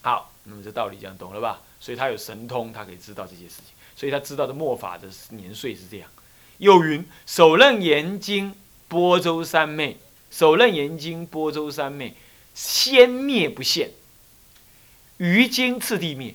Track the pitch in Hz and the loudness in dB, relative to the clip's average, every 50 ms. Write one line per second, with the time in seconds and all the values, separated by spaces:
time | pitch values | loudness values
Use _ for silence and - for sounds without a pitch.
0 | - 127 120 95 - - _ _ _ 104 104 104 98 107 104 - 110 98 98 101 | 0 0 -2 -2 -4 -12 _ _ _ -20 -20 -18 -18 -12 -8 -8 -8 -8 -8 -14
1 | 104 95 95 92 95 92 98 107 117 113 98 - _ _ _ _ - - 123 120 | -18 -18 -16 -16 -18 -14 -10 -8 -8 -8 -8 -10 _ _ _ _ -16 -14 -8 -6
2 | 131 135 117 104 - - 101 107 120 120 123 123 117 113 107 110 104 95 90 90 | -6 -6 -6 -8 -12 -16 -16 -16 -16 -10 -8 -8 -8 -8 -14 -16 -18 -18 -20 -20
3 | - 107 101 104 98 90 90 85 87 82 - - - - _ _ - - _ - | -20 -18 -16 -16 -16 -16 -18 -20 -20 -20 -20 -20 -20 -20 _ _ -20 -20 _ -10
4 | - 139 143 139 139 - 143 139 143 123 139 143 160 139 120 117 110 90 87 87 | -6 -4 -4 -6 -6 -8 -6 -6 -6 -6 -6 -6 -4 -6 -6 -6 -8 -12 -12 -14
5 | 95 95 92 - - - 110 107 92 90 107 - - 127 101 90 92 92 107 98 | -18 -20 -20 -20 -20 -20 -20 -18 -18 -18 -16 -12 -12 -12 -12 -12 -18 -20 -20 -20
6 | 85 - _ _ _ _ _ _ _ _ _ _ 180 196 196 180 165 156 151 151 | -20 -20 _ _ _ _ _ _ _ _ _ _ 6 8 8 8 6 2 -4 -6
7 | 180 - - - _ - - - 170 160 156 202 262 285 247 214 185 165 147 147 | -8 -12 -20 -20 _ -8 4 6 6 8 8 8 6 6 6 2 2 0 0 0
8 | 151 175 202 190 - 196 202 196 196 196 196 - _ _ _ _ _ _ 170 175 | 0 -4 -8 -8 -8 -6 -6 -6 -6 -8 -14 -18 _ _ _ _ _ _ -2 0
9 | 180 180 180 180 143 170 165 165 165 160 - 160 156 151 151 156 151 127 - - | 2 4 2 2 2 -2 -4 -4 -6 0 0 0 0 0 -2 -6 -6 -6 -6 -12
10 | _ _ _ _ _ _ - - 160 160 156 196 240 240 185 151 143 143 165 156 | _ _ _ _ _ _ -2 4 6 6 6 6 4 4 4 0 -4 -4 -6 -10
11 | 147 165 165 165 170 165 - 156 156 156 147 151 151 147 139 151 143 139 143 143 | -10 -10 -10 -12 -12 -10 -8 -6 -6 -4 -4 -6 -8 -8 -6 -6 -8 -8 -8 -10
12 | 131 113 120 - - _ _ _ _ _ _ - - - - - - 269 277 254 | -12 -14 -14 -18 -20 _ _ _ _ _ _ -14 -10 -4 -2 -2 0 4 8 8
13 | 247 247 247 254 269 285 269 220 165 135 113 - 131 - - 165 139 - - _ | 8 8 6 -4 -4 -2 0 0 0 -2 -4 -6 -6 -4 -4 -4 -4 -6 -8 _
14 | _ _ _ _ _ _ _ _ _ _ _ _ _ _ _ _ _ _ _ _ | _ _ _ _ _ _ _ _ _ _ _ _ _ _ _ _ _ _ _ _
15 | _ _ _ _ 180 175 180 214 254 - 262 247 254 247 247 240 - - 233 175 | _ _ _ _ 0 2 4 4 4 4 2 -2 -2 -2 -2 -4 -4 -4 -4 -4
16 | 175 160 143 131 131 110 | -4 -6 -8 -10 -12 -14